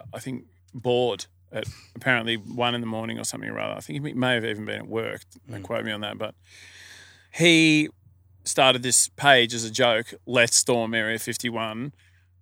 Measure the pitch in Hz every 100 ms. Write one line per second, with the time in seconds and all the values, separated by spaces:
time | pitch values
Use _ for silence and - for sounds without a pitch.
0 | - 113 131 123 - _ _ 123 123 123
1 | 123 98 - _ _ 110 - - - 117
2 | 131 123 113 113 107 120 120 120 113 110
3 | 113 113 110 113 110 107 107 101 - 147
4 | 147 127 127 120 113 107 107 107 104 110
5 | 113 107 - - - 107 95 113 110 104
6 | 104 101 - - _ - - - - -
7 | - - _ - 170 165 160 151 156 -
8 | _ _ _ _ - - 131 127 127 -
9 | - - 143 127 117 120 113 113 120 110
10 | 120 - - 123 117 - - 120 113 113
11 | 110 113 - 113 120 113 110 110 143 -
12 | _ _ _ _